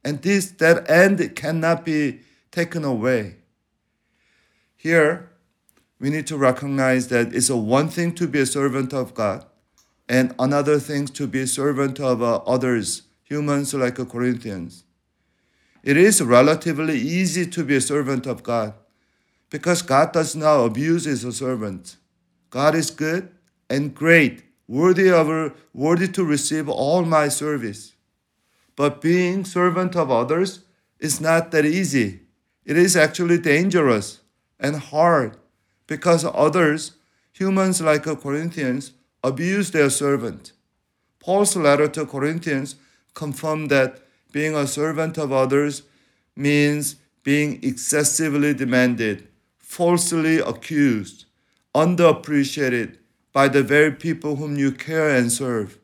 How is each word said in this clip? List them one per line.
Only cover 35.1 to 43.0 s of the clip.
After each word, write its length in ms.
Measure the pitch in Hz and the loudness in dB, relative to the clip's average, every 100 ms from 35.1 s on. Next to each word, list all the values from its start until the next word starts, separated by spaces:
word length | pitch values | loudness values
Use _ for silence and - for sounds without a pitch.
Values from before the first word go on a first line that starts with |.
| 160 113 104 _ _ _ _ _ | 4 0 -8 _ _ _ _ _
because 380 | 151 180 170 | -4 0 0
others, 680 | - - 151 170 160 156 - _ _ _ _ | 0 2 2 4 2 0 -8 _ _ _ _
humans 500 | _ 190 190 190 170 | _ -2 0 0 2
like 220 | 160 151 | 2 0
Corinthians, 880 | 156 151 139 147 165 165 135 127 139 _ _ _ | 0 -8 -6 -4 -6 -4 -4 -4 -8 _ _ _
abuse 500 | 127 135 170 202 175 | -4 -2 -2 -2 -2
their 180 | 160 143 | 2 2
servant. 600 | - 143 139 113 - - _ _ _ _ _ _ _ | 2 -2 -2 -4 -10 -20 _ _ _ _ _ _ _
Paul's 360 | - 196 202 | -2 2 2
letter 340 | 190 147 143 151 | 2 2 4 2
to 180 | 156 147 | -2 -8
Corinthians 720 | 139 147 165 160 139 147 - _ _ | -4 -4 -4 -4 -4 -6 -14 _ _